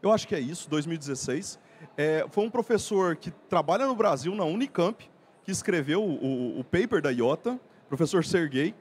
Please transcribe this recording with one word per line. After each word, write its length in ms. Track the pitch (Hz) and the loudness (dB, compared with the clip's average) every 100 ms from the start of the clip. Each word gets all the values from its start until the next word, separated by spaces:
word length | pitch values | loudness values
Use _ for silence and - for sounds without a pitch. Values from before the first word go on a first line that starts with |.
Eu 100 | 190 | 4
acho 160 | 214 - | 4 2
que 80 | 185 | -4
é 40 | |
isso, 300 | 127 - - | -4 -6 -4
dois 160 | 151 147 | -2 -2
mil 100 | 165 | -4
e 40 | |
dezesseis. 580 | 139 131 - 131 196 - - - 156 - | -6 -6 -2 -4 -4 -14 -20 -20 -18 -2
É, 280 | 151 156 147 | 0 2 0
foi 160 | - 220 | 0 0
um 40 | |
professor 640 | 247 233 220 - 202 185 160 | -2 0 0 2 2 2 0
que 160 | - | -6
trabalha 560 | - - 180 151 190 269 | -16 -2 0 2 2 2
no 80 | 240 | 2
Brasil, 400 | 208 143 143 208 | 2 2 -2 -2
na 80 | |
Unicamp, 680 | 170 185 277 - 175 226 - - _ _ | -2 0 -4 0 0 0 -14 -20 _ _
que 80 | - | -8
escreveu 520 | 190 - 180 139 165 | -6 0 0 0 0
o, 540 | 214 147 135 131 123 110 | 0 -2 -2 -2 -4 -4
o, 20 | |
o 40 | 123 | -2
paper 360 | - 226 220 | 0 2 2
da 100 | 147 | 2
IOTA, 460 | 123 117 156 233 254 - - _ | 2 2 2 -2 -6 -10 -20 _
professor 380 | 135 165 190 160 | -2 2 2 2
Sergei. 500 | 185 160 131 156 - | 0 0 0 -2 -4